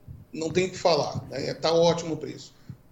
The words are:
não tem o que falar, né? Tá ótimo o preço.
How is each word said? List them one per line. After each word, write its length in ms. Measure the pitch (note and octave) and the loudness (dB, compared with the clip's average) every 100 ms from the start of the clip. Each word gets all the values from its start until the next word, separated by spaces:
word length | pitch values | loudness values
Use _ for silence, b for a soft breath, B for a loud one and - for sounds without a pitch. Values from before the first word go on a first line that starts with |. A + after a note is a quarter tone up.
| - - - | -20 -20 -14
não 200 | D#3 D#3+ | -8 -2
tem 160 | E3+ F#3 | 0 0
o 40 | |
que 80 | - | 0
falar, 480 | F#3 D3+ A#2 - - | 2 4 2 -4 -8
né? 240 | B2 D3 | -6 -6
Tá 180 | C3+ D#3+ | -2 2
ótimo 400 | E3 E3+ E3 E3 | 6 6 4 -2
o 40 | D#3 | -6
preço. 360 | B2+ - - B B B _ | -8 -12 -18 B B B _